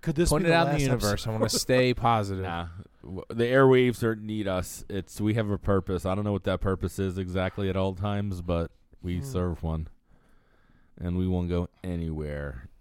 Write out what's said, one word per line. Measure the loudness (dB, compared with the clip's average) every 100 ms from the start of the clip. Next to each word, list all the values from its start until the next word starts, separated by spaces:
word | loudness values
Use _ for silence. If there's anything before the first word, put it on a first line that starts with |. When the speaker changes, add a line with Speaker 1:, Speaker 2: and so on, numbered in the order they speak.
Speaker 1:
Could | -2
this | 2 4
Speaker 2:
putting | 4
Speaker 1:
be | 4
Speaker 2:
it |
Speaker 1:
the | 4
Speaker 2:
out |
in | 4
the |
Speaker 1:
last | 2
Speaker 2:
universe. | 2 2 2 0 -2
Speaker 1:
episode? |
Speaker 2:
I |
wanna | -2 0
stay | 0 2 4 4
positive. | 4 2 2 0 -4
Speaker 3:
Nah, | -4 -6 -8 -12 -18 _
w-, | -14 -12 -10
the | -2 2
airwaves | 8 8 8 6 2
are, | -2
need | -2 -6 -4 -2
us. | -2 -4 -10 -8
It's, | -8 -8 -2
we | 0
have | 0 0
a | -2
purpose. | 2 0 2 -4 -2
I |
don't | -2
know | -2
what | -2
that | -2 -2
purpose | 0 0 -2 -2
is | -4 -2
exactly | -4 -2 -2 -2 -2
at | 0
all | -2
times, | -2 -4 -2 -4 -6
but | -2 -2 -2 _ _ -12
we | -6 -6
Speaker 1:
Hmm. |
Speaker 3:
serve | -4 -4 -4 -4
one, | -4 -4 -6 -14 _ -20 _ _ _ _ _ _ _ -10
and | -4 0
we | 2
won't | 0 0
go | -2 -2 _
anywhere. | -8 -6 -4 -6 -6 -6 -8 -10 -16 -20